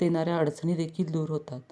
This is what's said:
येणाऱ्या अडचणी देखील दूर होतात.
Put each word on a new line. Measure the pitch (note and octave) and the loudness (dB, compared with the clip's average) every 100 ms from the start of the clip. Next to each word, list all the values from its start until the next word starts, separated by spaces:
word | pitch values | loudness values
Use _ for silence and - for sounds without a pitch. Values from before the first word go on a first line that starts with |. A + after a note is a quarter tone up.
येणाऱ्या | F3 E3 E3 E3+ | 2 2 2 2
अडचणी | D3 - E3 E3 | 2 0 -2 0
देखील | D#3+ - E3+ | -2 -2 -2
दूर | D#3+ D#3 | 0 -2
होतात. | D#3 - B2+ - | -4 -6 -12 -14